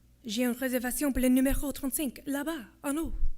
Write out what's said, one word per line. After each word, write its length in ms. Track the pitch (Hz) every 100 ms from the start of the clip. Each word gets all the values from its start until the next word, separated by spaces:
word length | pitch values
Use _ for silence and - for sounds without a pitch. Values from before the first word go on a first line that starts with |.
| _ _
J'ai 200 | 254 208
une 80 | 247
réservation 600 | 247 262 247 247 240 294
pour 80 | 262
le 80 | 254
numéro 420 | 254 269 269 294
trente-cinq, 520 | 262 277 - 294 -
là-bas, 400 | - 277 294 320 208 -
en 140 | 285 285
haut. 160 | 311 - -